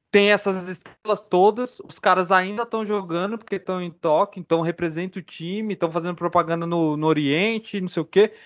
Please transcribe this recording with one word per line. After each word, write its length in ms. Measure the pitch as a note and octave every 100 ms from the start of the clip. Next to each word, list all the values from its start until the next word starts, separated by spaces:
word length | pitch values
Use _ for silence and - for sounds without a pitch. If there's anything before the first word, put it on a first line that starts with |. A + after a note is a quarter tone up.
| _
tem 200 | G3+ G3+
essas 360 | G#3 G3+ F#3 F3+
estrelas 520 | F3+ - - G#3+ G#3
todas. 600 | - F3+ G3 A3 B3 -
Os 180 | - -
caras 340 | G3+ F#3 F3
ainda 320 | F#3 F#3 G#3
tão 220 | A#3+ A3+ G#3+
jogando 540 | G#3 F#3 E3+ F#3+ A3
porque 180 | - G3
tão 220 | - F#3
em 80 | F3+
toque. 500 | E3 D#3+ D#3 G3+ F#3+
Então 220 | E3+ E3
representa 560 | E3 E3+ F3 D#3+ F#3 F#3
o 40 |
time. 540 | E3 - E3 G3+ A3 F#3
Tão 160 | E3+
fazendo 240 | E3 E3+ E3+
propaganda 520 | E3+ F3 E3 E3+ E3+
no, 280 | E3+ D#3+ D3+
no 120 | D#3
Oriente, 760 | D#3 C#3+ D3 G#3 A3+ A3 G3+
não 80 | F3+
sei 140 | -
o 20 | D3+
quê. 260 | F#3+ G#3+ -